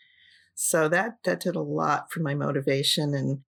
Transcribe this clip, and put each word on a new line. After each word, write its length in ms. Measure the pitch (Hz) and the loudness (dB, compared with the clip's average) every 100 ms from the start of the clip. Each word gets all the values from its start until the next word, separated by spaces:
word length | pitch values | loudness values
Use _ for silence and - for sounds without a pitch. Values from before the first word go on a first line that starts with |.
| _ _ _ _ _ - | _ _ _ _ _ -6
So 280 | - 170 156 | 0 2 4
that, 240 | 175 226 220 | 2 0 -4
that 160 | - 175 | -4 -2
did 160 | 185 170 | -2 -2
a 60 | |
lot 500 | 147 151 156 143 - | -2 0 0 0 -2
for 80 | 170 | -4
my 140 | 156 | -2
motivation 800 | 143 143 139 139 139 143 - 147 | 0 0 0 2 2 2 0 0
and 240 | 143 135 139 - | 0 -2 -4 -6